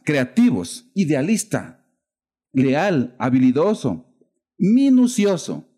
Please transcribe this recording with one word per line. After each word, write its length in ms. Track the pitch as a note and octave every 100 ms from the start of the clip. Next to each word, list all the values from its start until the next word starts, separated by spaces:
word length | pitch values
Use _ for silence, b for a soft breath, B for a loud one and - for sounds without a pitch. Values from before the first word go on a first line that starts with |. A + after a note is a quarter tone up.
| -
Creativos, 840 | C#3+ B2 - A#3+ G2+ F2 - - F#3+
idealista, 920 | D#3 D3 E3 A3 - A#2+ F#2+ - _ _ _ _ _ _ _
leal, 600 | C3 C3+ C#3 G3 D#3 A#2 -
habilidoso, 960 | B2 B2+ B2+ B2+ F#3+ A3 B2 E2 - _ _ _ _ -
minucioso. 1080 | F#3+ A#3+ C#4 B3+ A#3+ A3+ G3+ F3+ - - -